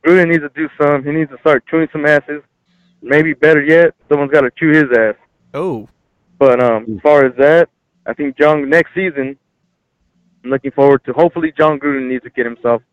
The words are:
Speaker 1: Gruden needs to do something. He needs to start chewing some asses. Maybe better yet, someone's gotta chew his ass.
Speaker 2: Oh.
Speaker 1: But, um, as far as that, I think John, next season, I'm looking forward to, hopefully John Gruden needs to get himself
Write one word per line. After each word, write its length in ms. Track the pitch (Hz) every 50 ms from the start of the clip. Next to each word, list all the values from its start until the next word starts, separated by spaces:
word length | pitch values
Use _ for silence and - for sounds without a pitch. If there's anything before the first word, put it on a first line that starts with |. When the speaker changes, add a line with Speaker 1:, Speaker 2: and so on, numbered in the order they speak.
| -
Speaker 1:
Gruden 220 | 156 180 185 175 165
needs 140 | 170 160 147
to 60 | 143 _
do 140 | 147 160 147 - -
something. 320 | 147 143 147 139 131 147
He 60 | 147 160
needs 120 | 156 143
to 80 | 135 123
start 240 | _ 160 147 123 _
chewing 200 | - 165 160 160 151
some 140 | - 156 143
asses. 380 | 151 151 147 - - 147 147 _ _ _ _ _ _ _ _ _ _ _ _
Maybe 320 | - 120 135 151 160 160 143
better 300 | _ 147 160 160 151 143
yet, 320 | 147 156 165 170 160 - _ _
someone's 240 | _ 151 143 143 135
gotta 200 | 147 151 139 123 _
chew 140 | - 165 156
his 160 | 151 156 147 127 123
ass. 200 | 113 110 107 104 _ _ _ _ _ _ _ -
Speaker 2:
Oh. 340 | 143 175 190 147 113 104 _ _ _ _ _ _ _ _ _ _
Speaker 1:
But, 240 | _ 143 135 123 123 127
um, 220 | 120 113 107 113 113 110
as 60 | 95
far 240 | - 147 147 147 135
as 100 | 131 123
that, 320 | 123 135 147 160 170 170 _ _ _ _ _ _ _ _
I 80 | - 117
think 240 | - 151 139 131
John, 320 | - 147 151 156 151 143 135
next 240 | 151 170 160 - _
season, 420 | 180 190 185 147 139 131 135 139 _ _ _ _ _ _ _ _ _ _ _ _ _ _ _ _ _ _ _ _ _ _
I'm 60 | 123
looking 180 | 135 135 - 139
forward 320 | _ - 139 139 139 131 _
to, 80 | - 123
hopefully 380 | 139 170 170 - 170 160 160 151
John 220 | - 156 156 156 139
Gruden 280 | 143 147 139 135 131
needs 160 | 127 131 127 _
to 60 | 120
get 160 | _ - 120
himself 380 | 117 117 _ - 120 120 113 _ _